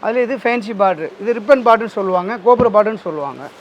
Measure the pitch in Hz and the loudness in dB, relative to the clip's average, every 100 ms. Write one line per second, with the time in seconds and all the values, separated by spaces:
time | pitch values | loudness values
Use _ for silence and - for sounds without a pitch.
0 | 202 240 240 262 233 240 208 208 196 170 | -2 -2 -2 -2 -2 -2 -4 0 0 0
1 | 156 - 208 233 208 269 233 226 220 - | -8 -8 -4 -4 2 4 6 2 2 -4
2 | 196 180 180 226 185 240 240 208 208 220 | -2 -2 -2 -2 2 4 4 4 2 -2
3 | 180 156 139 127 143 - | -8 -8 -8 -10 -16 -20